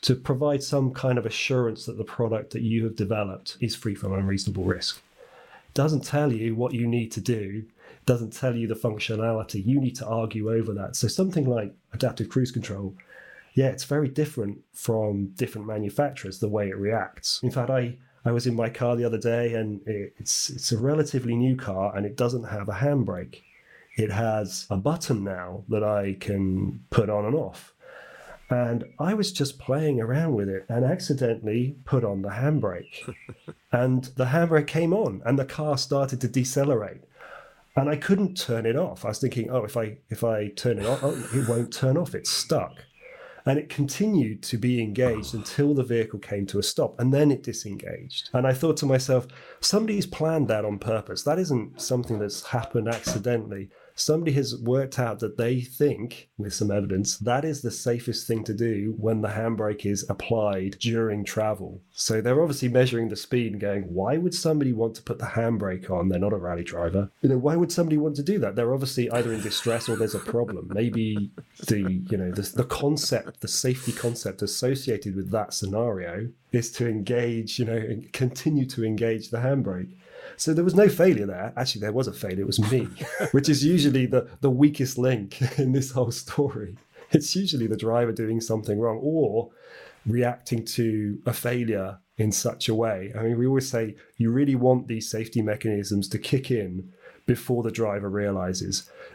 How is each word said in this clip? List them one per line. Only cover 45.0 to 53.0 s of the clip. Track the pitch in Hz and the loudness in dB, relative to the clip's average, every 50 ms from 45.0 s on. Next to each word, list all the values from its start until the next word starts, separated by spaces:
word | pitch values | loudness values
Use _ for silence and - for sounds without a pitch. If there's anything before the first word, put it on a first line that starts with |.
| 127 123 113 107 101 - - | 2 2 2 0 -4 -6 -6
until | 110 98 - - - 143 147 147 | -6 -6 -6 0 2 4 4 4
the | 135 123 | 2 2
vehicle | 127 117 117 107 - - 98 | 2 2 0 0 0 -4 -12
came | - - 101 101 98 95 | -8 -6 -4 -4 -4 -2
to | - 101 | -2 -2
a | 101 | -2
stop, | - - - 139 110 - - | 0 0 0 -2 -2 0 0
and | 120 131 135 | 2 4 6
then | 139 151 147 | 6 6 6
it | 135 127 - | 4 2 -2
disengaged. | 123 107 - - 104 98 - - - - - 127 131 - - - - - | -8 -8 -8 -8 -8 -10 -10 -10 -10 -10 -10 -12 -10 -10 -10 -10 -2 0
And | 127 127 131 | 2 4 4
I | 127 | 2
thought | 131 165 160 156 - | 4 4 2 2 2
to | 151 | 4
myself, | 139 131 127 131 - 131 127 123 - - - - - - - | 4 4 4 4 4 2 2 2 0 -12 -20 -20 -20 -14 -2
"Somebody's | - - 196 214 220 220 208 202 180 - | 0 2 2 2 2 2 0 0 -2 -2
planned | - - 156 160 160 156 135 107 | -2 -2 0 2 2 2 2 2
that | 110 107 104 | 2 0 0
on | 107 104 98 | -2 -4 -4
purpose. | - 117 113 107 - - 95 - - | -2 0 0 -2 -2 -4 -8 -4 0
That | 143 156 180 | 0 2 2
isn't | 185 151 135 120 107 - - - | 2 2 0 0 0 -4 -8 -10
something | - - 127 123 120 - 113 104 | -4 0 0 0 0 0 -2 -2
that's | 104 101 - - - - | -2 -4 -4 -8 -8 -4
happened | - 120 110 - - 117 107 113 | -2 -2 -2 0 -2 0 0 0
accidentally." | 117 110 | -2 -2